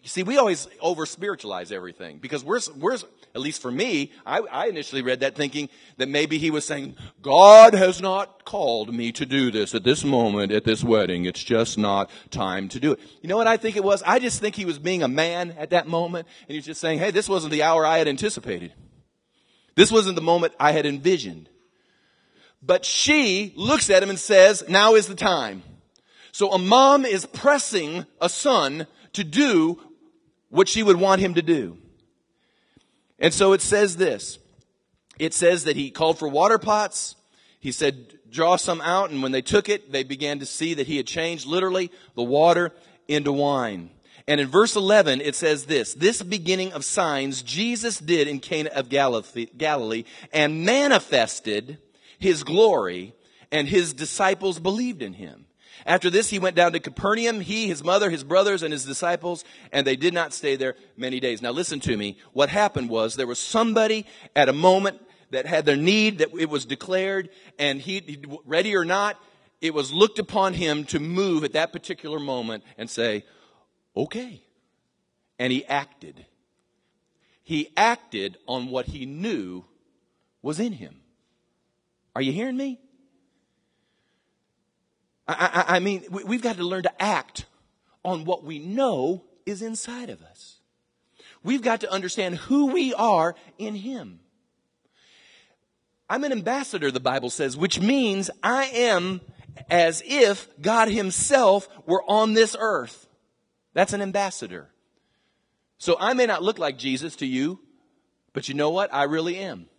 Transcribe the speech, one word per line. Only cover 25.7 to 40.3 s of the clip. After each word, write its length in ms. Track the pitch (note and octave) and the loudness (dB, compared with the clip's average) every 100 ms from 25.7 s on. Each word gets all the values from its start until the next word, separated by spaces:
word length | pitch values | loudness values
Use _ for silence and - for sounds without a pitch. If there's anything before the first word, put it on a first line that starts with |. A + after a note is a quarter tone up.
| - _ _ _ _ - | -20 _ _ _ _ -18
So 180 | - G3 | -4 0
a 60 | F#3+ | 0
mom 480 | F#3 A#3+ C4+ C#4+ | 4 6 8 6
is 200 | C4 F#3+ | 2 -2
pressing 800 | - - C#4 C#4+ - G3+ D3 E3+ - _ | -6 0 2 2 0 -4 -4 -8 -10 _
a 80 | E3+ | -4
son 600 | - C#4+ A#3 C#3 D3+ D#3+ _ - | 0 2 2 0 -4 -10 _ -12
to 100 | - | -8
do 560 | E3 F3+ C#4+ F#3 D#3+ F3 - - _ _ _ _ _ | -2 2 4 4 2 -4 -14 -20 _ _ _ _ _
what 180 | C#3 F#3+ | 2 2
she 160 | A3 | 2
would 140 | G#3 F3 | 4 4
want 240 | F#3+ F#3+ | 6 4
him 140 | F#3+ | 2
to 60 | E3+ | 0
do. 360 | D#3+ D#3+ F#2+ E2+ - _ _ _ _ _ _ _ _ _ _ _ _ _ | 0 0 -2 -12 -20 _ _ _ _ _ _ _ _ _ _ _ _ _
And 140 | E3 | 0
so 200 | - G3 | 4 4
it 80 | G3 | 4
says 340 | - G#3 G3+ | 2 2 2
this. 440 | E3+ F3+ G#2 - - _ _ _ _ _ _ _ - | 2 -2 -2 -10 -16 _ _ _ _ _ _ _ -6
It 160 | D#3 | -4
says 300 | - E3+ F3 | 2 2 2
that 140 | D#3 C#3+ | -2 -4
he 140 | C#3 | -6
called 280 | - D#3+ D#3+ | -2 -2 0
for 80 | D#3 | -2
water 300 | C#3+ G3 A3 | 0 2 2
pots. 580 | F3+ G#3+ G#3 - - - _ _ _ _ | 0 -2 -2 -8 -12 -14 _ _ _ _
He 100 | C#3 | -10
said, 480 | B2 C#3+ C3 A#2+ - _ | -2 -2 -2 -20 -20 _
"Draw 280 | A2+ E3 F3+ | 0 2 2
some 240 | - E3 | 0 -4
out." 300 | D#3 F#3 F#3+ | 0 0 -2
And 120 | C#3+ | -4
when 80 | C3 | -2
they 120 | C3 | -4
took 260 | C3 G3+ G3+ | 0 0 2
it, 240 | G#3 - | -4 -4
they 100 | C3+ | -6
began 360 | C3 C3+ D3 | -6 -6 -6